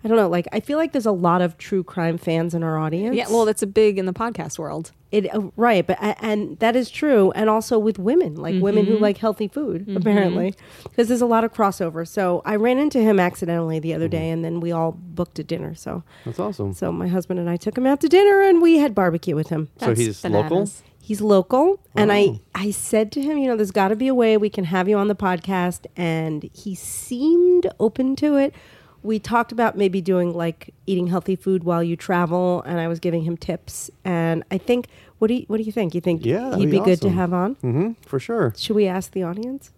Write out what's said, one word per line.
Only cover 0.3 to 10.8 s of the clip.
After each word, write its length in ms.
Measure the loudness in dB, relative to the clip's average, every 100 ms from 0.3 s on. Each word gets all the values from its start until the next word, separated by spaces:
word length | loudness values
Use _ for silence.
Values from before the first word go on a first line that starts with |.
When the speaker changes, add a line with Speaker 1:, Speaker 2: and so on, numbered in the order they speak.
| 0 -2
Speaker 1:
I 60 | -6
feel 180 | -4 -2
like 140 | 0
there's 160 | 0 0
a 40 |
lot 300 | 2 2 2
of 160 | 0 -4
true 260 | -4 -4
crime 360 | -4 -4 -2 -2
fans 340 | -2 -2 -2
in 80 | -2
our 140 | -2 -2
audience. 380 | -2 -2 -2 -2
Speaker 2:
Yeah, 100 | 0
well, 160 | 2
that's 200 | 2 0
a 40 | 0
big 300 | 4 4 2
in 80 | -4
the 80 |
podcast 460 | -4 -6 -6 -10 -10
world. 320 | -8 -10 -12 _ _
Speaker 1:
It, 220 | -2 0
uh, 160 | -4 -6 0
right, 300 | 2 4 2
but, 120 | -2
a-, 240 | -2 -4
and 360 | -4 -4 -4 -2
that 160 | 0 0
is 160 | -2
true, 400 | -4 2 4 4
and 180 | 4 2
also 300 | 2 2 0
with 180 | 0 -2
women, 380 | 2 2 2 -4
like, 260 | -2 0
women 240 | 2 2 2
who 80 | 4
Speaker 2:
Mm-hmm. 80 |
Speaker 1:
like 140 | 2 2
healthy 300 | -2 -2 -6
food, 340 | -4 -6 -6 -6
Speaker 2:
Mm-hmm. 100 | -2
Speaker 1:
apparently, 560 | 2 2 2 0 -4 -6 -20 -20